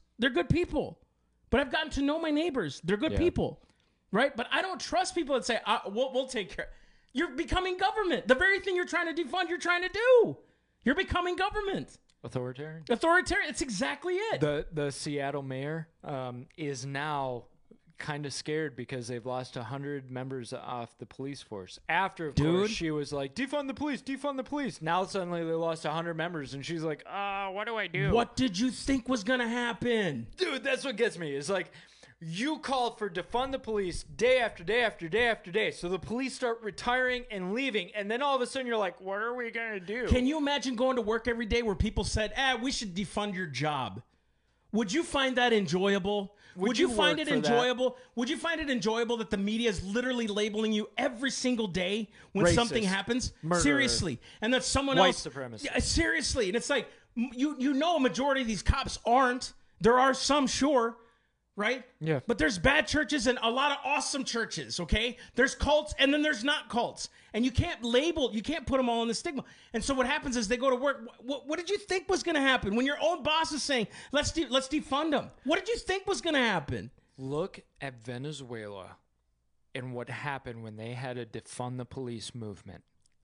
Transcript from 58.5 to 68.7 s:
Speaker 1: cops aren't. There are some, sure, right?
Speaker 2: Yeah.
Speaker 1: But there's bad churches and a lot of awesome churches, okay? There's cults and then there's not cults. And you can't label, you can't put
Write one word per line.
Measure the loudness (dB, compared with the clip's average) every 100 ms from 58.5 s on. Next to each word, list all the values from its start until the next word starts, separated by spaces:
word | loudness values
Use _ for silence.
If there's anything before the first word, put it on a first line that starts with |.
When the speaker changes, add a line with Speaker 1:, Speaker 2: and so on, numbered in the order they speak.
| 0
Speaker 1:
cops | 2 2 0 -4 2
aren't. | 4 4 2 -6 -12 -20 2
There | 4 6
are | 6
some, | 4 2 4 2
sure, | 2 4 4 2 -2 -16 _ _ _ _ -4
right? | -2 -2 -6 -4
Speaker 2:
Yeah. | 0 2 2
Speaker 1:
But | 2
there's | 2 4
bad | 4 6 4
churches | 2 2 2 2
and | 2
a | 2
lot | 2 2
of | 0
awesome | 0 0 0 -2
churches, | -2 -4 -4 -6 -6 -6
okay? | 0 0 0 -4 -4 2
There's | 2 2
cults | 4 4 2 2
and | 4
then | 4
there's | 2 2
not | 0 0 -2
cults. | -2 -2 -4 -14 -16 -6
And | 0 2
you |
can't | 2 0 -2
label, | 2 4 4 2 0
you | -2
can't | -4 -4
put | 0